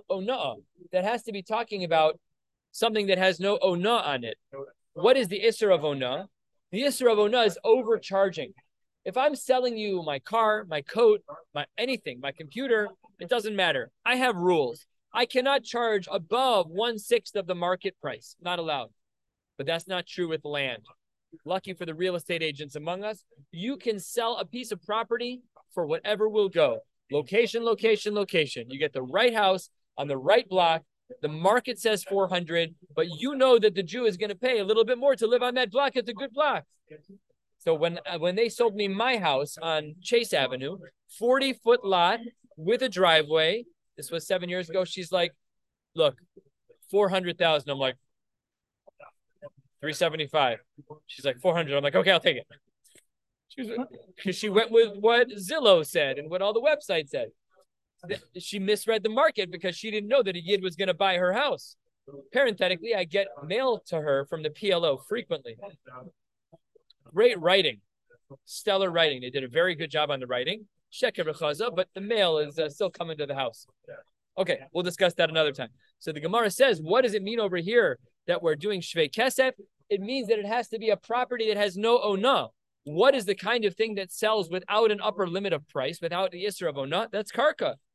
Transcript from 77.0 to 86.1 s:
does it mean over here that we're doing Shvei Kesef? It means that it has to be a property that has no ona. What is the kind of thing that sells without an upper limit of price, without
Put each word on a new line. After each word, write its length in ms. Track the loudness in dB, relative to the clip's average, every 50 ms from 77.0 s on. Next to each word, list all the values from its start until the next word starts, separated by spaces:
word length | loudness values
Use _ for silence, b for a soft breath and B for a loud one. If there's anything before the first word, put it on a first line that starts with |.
| 2
does 100 | 2 0
it 80 | -2
mean 180 | -4 -4 -4 -2
over 180 | -2 -2 -2
here 420 | -4 -4 2 2 4 4 4 0 -4 _ _ _ _ _
that 160 | -4 -4 0
we're 140 | 0 0 0
doing 260 | 0 -2 -4 -4 -4
Shvei 300 | -6 -4 0 0 0 0
Kesef? 400 | 0 0 0 2 2 2 2 2 0 -4 -12 _ _ _ _ -4
It 120 | -4 -4
means 260 | -2 -4 -4 -4 0 0
that 100 | 0 -2
it 60 | 0
has 240 | -2 -4 -4 -4 -6
to 100 | -8 -4
be 100 | 0 0
a 80 | 0
property 520 | 0 -2 -4 -2 -2 -2 -2 -4 -2 -2 -2
that 80 | 0
has 200 | 0 0 -2 -2
no 240 | 0 2 2 2 2
ona. 460 | 2 0 0 2 2 2 2 2 0 -2 -8 _ _ _ _ _ _
What 300 | -4 0 4 6 6 4
is 120 | 4 0
the 100 | -4 -4
kind 280 | -4 -2 -2 -2 0 0
of 120 | -2 -2
thing 180 | -2 -4 -4 -4
that 160 | -6 -8 -8
sells 380 | -6 -2 -2 0 0 0 -2 -2
without 400 | -6 -6 -4 -2 2 2 4 4
an 100 | 2 0
upper 280 | -2 -4 -2 -2 -2
limit 260 | -2 -2 -4 -2 -2 -4
of 140 | -4 -6 _
price, 300 | -6 -4 -4 -4 -6 -6
without 300 | -8 -6